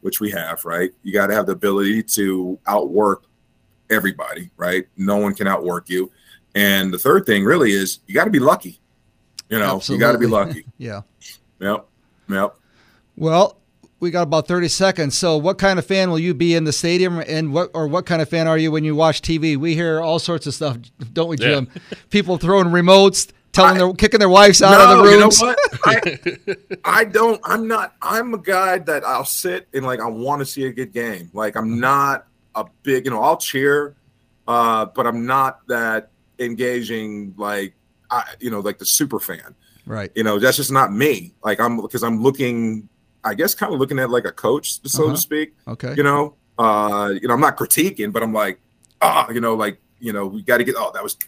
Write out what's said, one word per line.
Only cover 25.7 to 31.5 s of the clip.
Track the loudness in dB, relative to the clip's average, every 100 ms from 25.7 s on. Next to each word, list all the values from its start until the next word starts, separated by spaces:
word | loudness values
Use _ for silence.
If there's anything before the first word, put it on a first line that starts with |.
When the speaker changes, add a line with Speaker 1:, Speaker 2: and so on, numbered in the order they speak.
| 0 2
Speaker 2:
<laughs> |
Speaker 1:
I, | 2 0 -4 -8 -8 -10 -10 _ -8
I | 0 0
don't, | 2 2 0 0
I'm | -2 -4 -2
not, | -4 -6 _
I'm | -6 -4 -4
a | -8
guy | -2 0 0 -2
that | -2 -4
I'll | -2 -4 -4
sit | -6 -6 -8 -8
and, | -8 -6
like, | -6
I | -6
wanna | -8 -6 -6 -6
see | -6 -8
a |
good | -8 -10
game. | -8 -8 -8 -12
Like, | -8 -6